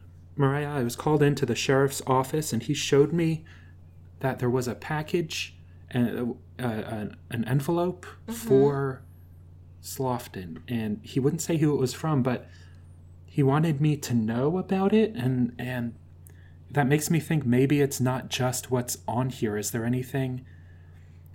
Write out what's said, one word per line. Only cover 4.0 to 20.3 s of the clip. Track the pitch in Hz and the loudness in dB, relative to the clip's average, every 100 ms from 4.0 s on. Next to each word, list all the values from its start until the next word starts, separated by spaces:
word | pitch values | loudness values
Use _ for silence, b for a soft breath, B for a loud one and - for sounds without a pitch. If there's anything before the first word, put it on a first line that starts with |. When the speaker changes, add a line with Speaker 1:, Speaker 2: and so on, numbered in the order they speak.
| - - | -20 -6
Speaker 1:
that | 135 123 | -4 0
there | 123 | 0
was | 127 120 | 0 -2
a | |
package, | 104 - 156 156 175 165 - - - b b b | -6 -6 -6 -2 -4 -4 -6 -10 -12 b b b
and, | 127 117 101 120 - - - | -2 0 0 -4 -6 -12 -8
uh, | 120 | -4
an, | 110 - 110 101 - - | -4 -6 -8 -8 -12 -8
an | 117 110 | -6 0
envelope | 139 143 170 175 180 - - - | 0 0 0 0 -4 -12 -16 -12
Speaker 2:
Mm-hmm. | 226 - | -6 2
Speaker 1:
for | 135 143 139 139 131 - - - - - - - - | 4 4 2 -4 -6 -14 -20 -20 -20 -20 -20 -20 -18
Slofton, | - - 131 123 - 101 87 80 - | -12 -4 -2 -2 -6 -12 -12 -12 -6
and | 120 107 104 | -4 -2 -4
he | - 139 | -4 0
wouldn't | 131 160 | 0 0
say | - 165 | -2 2
who | 151 135 | 2 2
it | |
was | 127 | 0
from, | - 160 147 | -2 0 2
but | 127 123 - B B B B B - - - | 2 0 -6 B B B B B -20 -20 -6
he | - | 0
wanted | 135 143 165 139 | 4 4 2 2
me | 151 147 | 2 0
to | - 120 | 0 0
know | 110 117 143 185 | 0 0 0 0
about | 185 190 196 | 0 2 4
it, | 214 220 | 4 2
and, | 165 127 127 123 - | 0 0 0 0 -2
and | 123 127 120 - - - - B B B - | -6 -4 -6 -8 -18 -20 -20 B B B -4
that | 147 131 | 0 4
makes | 147 - | 2 2
me | 165 | 0
think | - 160 120 | 2 0 4
maybe | 123 135 147 | 4 4 4
it's | 139 - | 2 2
not | 127 127 - | 0 -2 -4
just | - 127 123 - | -2 -2 -2 -2
what's | 127 120 - - | -2 -2 -6 -4
on | 117 131 | -2 -2
here. | - 214 208 | -2 -2 -2
Is | 202 | -2
there | 120 117 | -4 -2
anything, | 127 127 135 131 | -2 -2 -4 -2